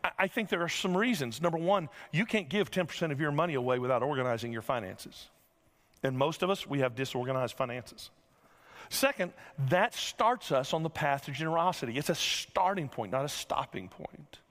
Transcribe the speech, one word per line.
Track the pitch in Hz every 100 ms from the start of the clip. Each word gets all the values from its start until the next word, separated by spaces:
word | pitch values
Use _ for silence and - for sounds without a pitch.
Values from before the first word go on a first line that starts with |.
I, | 180 -
I | 190
think | - 214
there | 180
are | 170
some | - 190
reasons. | 180 240 196 127 113
Number | 170 165
one, | 170 202 156 - -
you | 151
can't | 226 220 139
give | 202 180
ten | 190
percent | 165 - 165
of | 139
your | 156
money | 147 170
away | 139 127 127
without | 123 123
organizing | 135 139 127 117 117
your | 117
finances. | - 123 95 98 - - - _ _ _ _ _ _ _
And | 135 127
most | 147 160
of | 185
us, | 196 -
we | 139
have | 127
disorganized | 117 131 127 123 131 123
finances. | - 127 123 - - - _ _ _ _ - - - -
Second, | - 269 269 180 - - - 135
that | 175 233
starts | - - - 226 247 -
us | 135 143
on | 160
the | 160
path | - 151 139
to | -
generosity. | 135 160 165 180 165 127 123
It's | 151
a |
starting | 165 - - - - 185 196 143
point, | - 104
not | 131
a | 143
stopping | - - 139 135 - 92
point. | - - - 147 - _